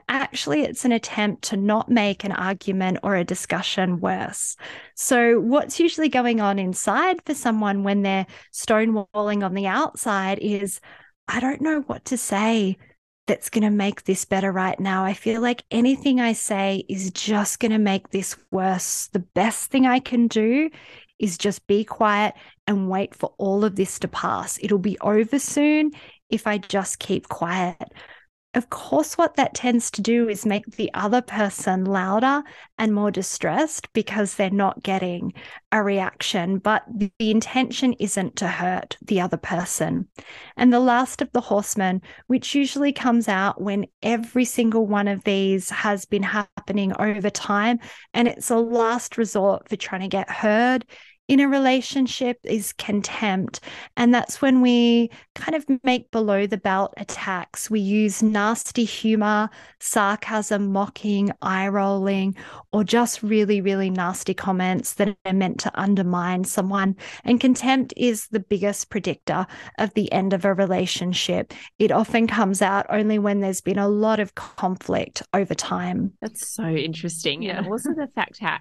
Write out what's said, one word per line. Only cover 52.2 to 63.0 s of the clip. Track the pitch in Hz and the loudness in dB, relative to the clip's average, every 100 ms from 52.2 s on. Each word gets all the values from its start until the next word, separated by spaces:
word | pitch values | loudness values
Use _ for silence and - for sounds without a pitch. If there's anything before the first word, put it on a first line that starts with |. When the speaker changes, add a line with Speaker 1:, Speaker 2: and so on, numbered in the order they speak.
| 247 240 | -2 -2
Speaker 1:
is | - 220 202 | -2 -2 -4
contempt. | - - 208 - - 202 190 - - - - - - | -8 -2 -2 -2 -2 -2 0 -2 -8 -14 -18 -8 2
And | 240 | 6
that's | 240 - - | 6 2 0
when | 269 254 | 4 6
we | 247 240 240 233 233 - - - | 6 6 6 6 2 -4 -20 -10
kind | - 311 | -4 -2
of | 277 262 | 0 0
make | 262 247 - | 0 0 0
below | 226 214 196 202 | 0 2 2 0
the | 196 | 0
belt | 196 190 196 - | 0 0 0 -6
attacks. | 202 - 202 180 - - - | -12 -8 -6 -6 -8 -10 -2
We | 214 | 0
use | 196 214 214 - | 2 2 2 2
nasty | 220 214 214 240 - 240 | 2 4 2 0 -2 -2
humor, | 220 - 220 220 208 214 214 - - - | -2 0 2 2 2 2 0 -6 -20 -12
sarcasm, | - 220 196 214 - 220 208 202 202 | -2 2 2 0 -2 -4 0 0 0
mocking, | 196 202 - 214 202 202 - | 0 -2 -4 -2 0 0 -2
eye | 190 190 196 | -2 -2 0
rolling, | 202 196 196 196 190 190 190 - - - | 0 0 0 0 0 -2 -4 -10 -20 -4
or | 208 | -2
just | 190 233 | 2 2